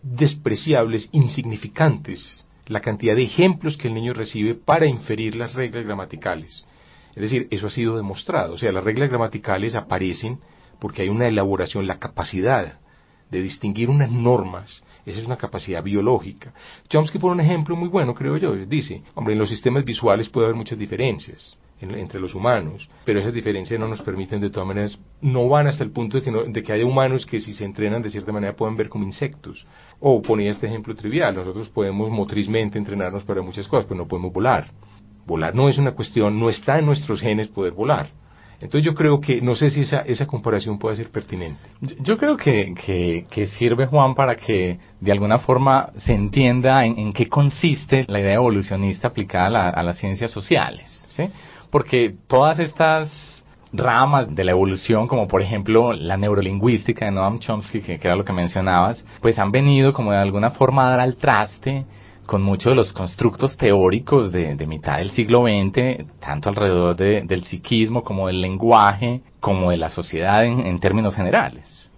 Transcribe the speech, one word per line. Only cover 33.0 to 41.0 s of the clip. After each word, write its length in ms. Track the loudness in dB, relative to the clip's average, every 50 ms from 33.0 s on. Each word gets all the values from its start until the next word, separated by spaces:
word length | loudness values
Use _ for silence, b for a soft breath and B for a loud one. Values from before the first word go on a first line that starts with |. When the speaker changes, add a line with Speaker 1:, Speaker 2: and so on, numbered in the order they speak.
| -6 -6 -6 -8 -6
Speaker 1:
para 200 | -4 -6 -4 -6
muchas 240 | -6 -10 -12 -6
cosas, 180 | 0 0 0 0
pero 120 | -2 -6 -8
no 80 | -6
podemos 260 | -6 -6 -6 -6 -6 -4
volar. 380 | 0 2 2 2 2 -2 -8 -20 b b b b b b -20 -20 -20 _
Volar 260 | -6 -4 -2 -2 -2 0
no 160 | 2 4 4
es 80 | 4
una 140 | 2 0 -2
cuestión, 480 | -2 -4 -10 -2 0 0 2 2 2 2
no 100 | 0 0
está 300 | 0 0 -2 0 0 2
en 80 | 2
nuestros 340 | 2 0 0 -2 -6 -6 -4
genes 260 | -2 -2 -2 -2 -4
poder 260 | -6 -4 -4 -4 -4 -2
volar. 340 | -2 0 0 0 -2 -2 -8 -12 b b b b b b b b
Entonces 280 | b -10 -2 0 0 2
yo 120 | 0 0
creo 260 | 2 2 4 4 2
que, 200 | 2 0 -2 0
no 140 | 0 0 0
sé 140 | 2 2 2
si 120 | 2 0
esa, 200 | -2 0 -2 -4
esa 240 | -2 -2 -2 -4 -2
comparación 540 | -6 -6 -4 -2 0 -2 0 -2 -4 -6 -4
puede 160 | -4 -4 -4
ser 160 | -4